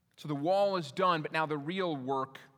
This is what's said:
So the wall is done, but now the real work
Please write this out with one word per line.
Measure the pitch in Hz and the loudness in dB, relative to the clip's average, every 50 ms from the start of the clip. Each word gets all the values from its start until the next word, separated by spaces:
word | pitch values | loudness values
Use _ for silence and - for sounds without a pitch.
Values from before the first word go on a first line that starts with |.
| _ _ _ - | _ _ _ -12
So | - 151 | -6 -4
the | 151 | -4
wall | 139 143 170 190 196 202 202 190 | -2 0 2 4 4 4 4 2
is | 180 160 131 | 0 -2 -4
done, | 120 - 190 185 175 156 | -2 2 2 4 4 2
but | 147 147 | 0 -2
now | - 160 160 | 0 0 0
the | 147 156 147 | 0 -2 -4
real | 139 156 185 190 185 175 156 | -4 -4 -2 -2 -2 -2 -2
work | 139 127 131 139 135 131 131 - - - - _ | -2 -2 -2 0 0 -2 -4 -8 -18 -20 -20 _